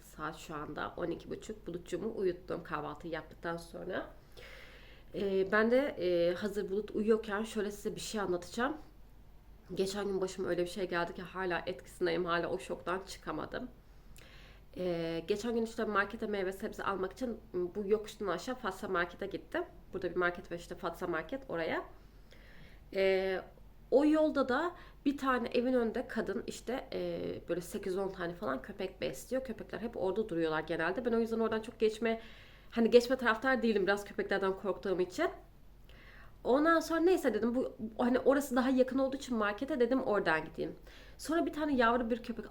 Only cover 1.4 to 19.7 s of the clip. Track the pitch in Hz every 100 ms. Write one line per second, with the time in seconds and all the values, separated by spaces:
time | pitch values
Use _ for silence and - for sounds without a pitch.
1.4 | - 220 - 175 - 175 220 226 185 175
2.4 | - 165 170 151 147 151 170 160 160 -
3.4 | 170 170 170 175 175 233 - - - -
4.4 | - - - - - - - 160 196 190
5.4 | 190 214 226 254 285 - 175 175 170 180
6.4 | 208 208 185 202 208 - 214 220 214 202
7.4 | 220 220 196 - 214 170 - 214 185 175
8.4 | - 233 262 311 - - - - - -
9.4 | - - - 180 190 202 202 190 185 -
10.4 | 180 175 175 208 180 175 175 190 175 185
11.4 | 185 170 - 185 - - 175 165 175 170
12.4 | 170 185 - 170 170 190 - - 170 156
13.4 | - - 247 - - - - - - -
14.4 | - - - - 180 170 165 165 165 208
15.4 | 240 226 220 - 214 202 202 226 220 202
16.4 | 185 190 214 - - 190 185 - 254 214
17.4 | - 180 175 202 196 214 214 - 202 170
18.4 | - 247 196 - 196 180 175 - 202 -
19.4 | - 330 349